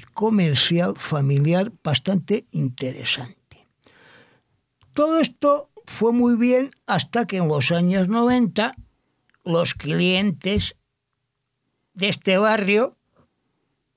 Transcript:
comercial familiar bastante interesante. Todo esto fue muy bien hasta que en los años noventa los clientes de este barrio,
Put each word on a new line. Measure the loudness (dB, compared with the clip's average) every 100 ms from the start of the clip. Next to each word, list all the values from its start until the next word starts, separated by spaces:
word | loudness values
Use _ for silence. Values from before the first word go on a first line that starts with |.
| -6
comercial | -4 0 2 2 2 2 0 0 -4
familiar | -4 -2 0 2 2 2 -2 -6
bastante | -6 -6 -2 -2 -2 -4 -4
interesante. | -6 -4 -4 -8 -8 -6 -8 -8 -18 _ _ _ _ _ _ -20 -20 _ _ _ _ _ _ _
Todo | -2 2 2
esto | 0 0 0 0 -2 -20
fue | -16 -2 0
muy | 2 2 2
bien | 2 2 0 -6 -4
hasta | -2 -2 -4 -2
que | -2
en | 0
los | 0 0
años | 2 2 2 0
noventa | 2 2 2 0 0 -4 -6 -18 _ _ _ _ _
los | -2 0 0
clientes | -4 -4 0 0 0 0 -2 -4 -4 -4 -10 _ _ _ _ _ _ _ _ _ _ _
de | -6 -4
este | -2 0 2
barrio, | 2 2 2 0 0 -4 _ _ _ _ _ _ _ _ _